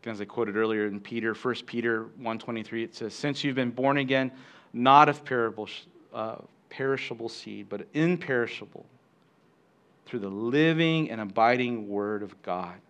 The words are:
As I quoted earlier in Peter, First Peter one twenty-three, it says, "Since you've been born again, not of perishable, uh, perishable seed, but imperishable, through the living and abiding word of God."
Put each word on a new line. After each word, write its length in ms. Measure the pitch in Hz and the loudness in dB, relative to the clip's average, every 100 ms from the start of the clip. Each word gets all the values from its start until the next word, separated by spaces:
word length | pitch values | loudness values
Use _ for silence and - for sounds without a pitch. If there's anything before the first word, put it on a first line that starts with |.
| 117 | -8
As 140 | 107 | -8
I 40 | |
quoted 320 | 101 - 110 101 | -6 -2 -2 2
earlier 300 | 110 110 104 | 2 2 0
in 140 | 101 | -4
Peter, 340 | 101 117 110 107 | -8 -4 -4 -2
First 300 | 127 113 - | -4 -4 -6
Peter 400 | 120 117 113 110 - | -2 0 -2 -4 -10
one 220 | 117 113 | -8 -6
twenty-three, 420 | - 113 110 113 | -6 -8 -6 -6
it 140 | 113 - | -6 -6
says, 180 | 113 | -10
"Since 300 | - 147 139 | -4 -4 -2
you've 100 | 143 | -2
been 160 | 131 123 | 0 -2
born 280 | 120 135 143 | 0 2 2
again, 340 | 135 135 131 - - - - | 2 2 0 -6 -20 -20 -12
not 360 | 120 127 139 147 | 2 8 10 10
of 160 | 147 | 6
perishable, 440 | - 127 113 104 101 - - - _ | -2 0 0 -2 -10 -12 -18 -20 _
uh, 220 | 117 110 113 - _ _ | -8 -8 -10 -16 _ _
perishable 580 | - 135 135 - 117 117 | -4 -2 -2 -4 -8 -10
seed, 380 | - - 104 101 | -10 -12 -12 -10
but 180 | 101 101 | -10 -6
imperishable, 920 | 147 165 175 - 127 117 - 101 - - _ _ _ _ _ _ _ _ _ _ _ - | 0 2 2 0 0 0 -4 -14 -18 -20 _ _ _ _ _ _ _ _ _ _ _ -10
through 140 | 123 | -8
the 80 | 98 | -6
living 840 | 98 117 139 160 160 165 160 156 | -4 0 4 4 4 2 2 -2
and 100 | 110 | -4
abiding 680 | 104 95 113 123 123 117 104 | -4 4 4 4 2 -2 -4
word 340 | 101 101 104 | -4 -2 -4
of 180 | 101 92 | -8 -12
God." 360 | - 90 90 92 _ | -6 -6 -6 -12 _